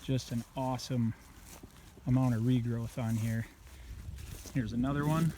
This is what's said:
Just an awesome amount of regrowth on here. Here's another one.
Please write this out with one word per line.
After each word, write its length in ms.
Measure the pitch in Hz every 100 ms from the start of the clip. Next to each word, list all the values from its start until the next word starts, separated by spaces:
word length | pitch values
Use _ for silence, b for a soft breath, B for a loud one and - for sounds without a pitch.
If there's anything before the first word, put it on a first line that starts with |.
Just 300 | - 135 -
an 100 | 117 113 -
awesome 560 | 131 127 - 127 113 - B B B B - - - - -
amount 280 | 127 131 120
of 60 |
regrowth 600 | 113 127 120 117 117 -
on 140 | 117 113
here. 320 | 113 113 113 B B B B B B - - - -
Here's 200 | - 110
another 320 | 113 127 143 147
one. 260 | 156 165